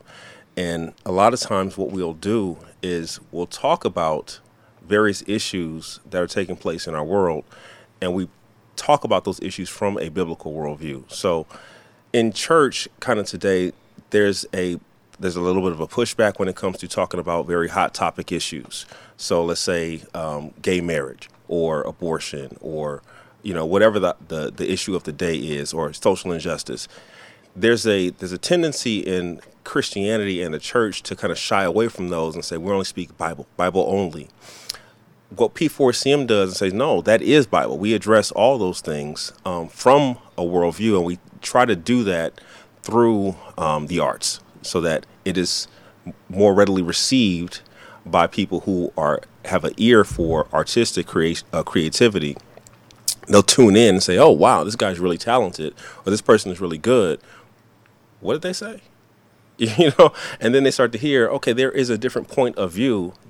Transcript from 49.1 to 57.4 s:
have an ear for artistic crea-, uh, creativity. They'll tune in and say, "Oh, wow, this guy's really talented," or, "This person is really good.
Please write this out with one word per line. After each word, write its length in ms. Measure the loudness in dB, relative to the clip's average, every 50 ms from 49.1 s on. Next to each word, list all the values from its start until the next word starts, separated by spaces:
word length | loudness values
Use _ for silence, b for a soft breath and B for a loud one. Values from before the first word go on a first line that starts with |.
| 0 0 -4 -10 _ -16 -8
have 180 | -2 -2 -2 -2
an 80 | -2 -2
ear 280 | 2 4 6 8 8 6
for 420 | 4 2 -2 -2 0 0 0 -2 0
artistic 540 | 0 -2 0 0 2 0 0 0 0 -4 -4
crea-, 300 | -2 0 0 0 0 -2 -4 -8 -6
uh, 100 | -4 -4
creativity. 760 | -4 -2 0 0 0 0 2 4 4 4 4 2 -4 -4 -6 -8 -14 -20 -20 -20 -20 -20 -20 _ _ _ -18 _ -8 -8 -8 -6 -2
They'll 160 | 4 6 6
tune 320 | 6 6 6 8 8 8 10
in 220 | 8 8 6 6
and 60 | 4
say, 140 | 2 2 4
"Oh, 140 | 6 8 8
wow, 320 | 8 8 6 6 6 4
this 140 | 2 -2 -2
guy's 240 | -2 -2 -2 -2 -2
really 180 | -2 -2 -2 -2
talented," 560 | 0 2 2 2 2 0 -4 -6 -8 -8 -10 B B B B B B
or, 60 | -2
"This 120 | -2 0
person 300 | 4 6 6 6 4 0
is 80 | -6 -6
really 180 | -6 -6 -6 -2
good. 400 | 0 2 4 4 4 2 0 -4 B B B B